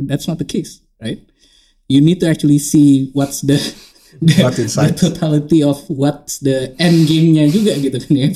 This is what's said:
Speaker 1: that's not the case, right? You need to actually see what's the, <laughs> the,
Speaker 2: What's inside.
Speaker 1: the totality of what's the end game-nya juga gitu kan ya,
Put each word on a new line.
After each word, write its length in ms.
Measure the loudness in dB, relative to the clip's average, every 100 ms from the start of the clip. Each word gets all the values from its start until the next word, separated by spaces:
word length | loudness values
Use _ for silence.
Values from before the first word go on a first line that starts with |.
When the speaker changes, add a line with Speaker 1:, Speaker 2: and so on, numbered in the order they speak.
| -6
Speaker 1:
that's 160 | -6 -6
not 160 | -8
the 60 | -6
case, 340 | -8 -8 -14 _ _
right? 240 | -12 -12 _ _ _ _ _ _ 0
You 160 | 2
need 160 | 4 2
to 20 | 0
actually 320 | 0 2 2
see 560 | 2 4 4 4 0
what's 240 | -4 -4 -4
the, 160 | -2 -2 -2 -12 -20
<laughs> 280 | _ _ -2
the, 240 | 2 2
Speaker 2:
What's 160 | 2 -2
inside. 400 | -4 -2 -2 0
Speaker 1:
the 160 | -2
totality 480 | -2 -2 -2 0 2
of 160 | 2 -2 -6
what's 560 | -4 -2 -4 -10 -6
the 320 | -4 -2 -4 -2
end 240 | 2 2 2
game-nya 400 | 2 4 4 2
juga 240 | 2 0 -2
gitu 240 | -4 -4
kan 100 | -2 0
ya, 80 | 0